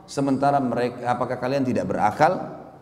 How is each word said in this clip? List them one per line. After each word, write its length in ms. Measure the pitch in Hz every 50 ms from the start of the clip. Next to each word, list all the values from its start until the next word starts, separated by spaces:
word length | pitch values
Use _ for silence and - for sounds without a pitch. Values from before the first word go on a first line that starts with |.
| -
sementara 560 | - - 147 139 139 135 117 139 143 143 139
mereka, 480 | 127 123 120 120 120 123 120 - - 120
apakah 320 | 123 123 127 120 127 117
kalian 240 | - 127 139 143 135
tidak 240 | 127 113 101 90 92
berakal?" 480 | 95 87 92 107 - - 151 170 185 - - - - - - - - -